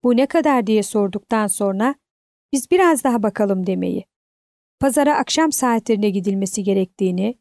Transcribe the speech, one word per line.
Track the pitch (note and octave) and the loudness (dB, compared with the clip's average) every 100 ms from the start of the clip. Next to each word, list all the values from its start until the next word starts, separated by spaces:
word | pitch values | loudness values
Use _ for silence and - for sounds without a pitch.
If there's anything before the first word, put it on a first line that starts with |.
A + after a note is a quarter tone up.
"Bu | B3 A#3+ | 2 2
ne | C4+ | 2
kadar?" | E4+ D#4 C4 G#3 | 2 2 2 2
diye | G#3+ | 0
sorduktan | G3+ G#3+ G3+ G3 _ A3 G#3 | 0 -2 -2 -4 _ -2 -2
sonra, | - G3+ F#3+ A#3+ C#4+ _ _ _ _ _ | -2 -2 0 -2 -4 _ _ _ _ _
"Biz | C#4 - | -6 0
biraz | F4+ F4+ D4+ | 2 4 2
daha | C4+ A#3+ | 0 0
bakalım." | G#3 - G3+ F#3+ F3+ | -2 0 0 0 -2
demeyi, | F#3 F3+ F#3 - _ _ _ _ _ _ _ | -2 -2 -4 -8 _ _ _ _ _ _ _
pazara | C4+ C4 C#4+ D4 | 0 2 2 2
akşam | C4 - D#4+ | 0 0 0
saatlerine | - B3+ A3+ A3 G#3+ G#3 | 0 0 0 0 0 0
gidilmesi | G3 F#3+ G3 G3 - | 0 -2 -2 -4 -4
gerektiğini | G3 G3 F#3 _ F#3+ F3+ G3+ B3 | 0 0 0 _ -2 0 -4 -6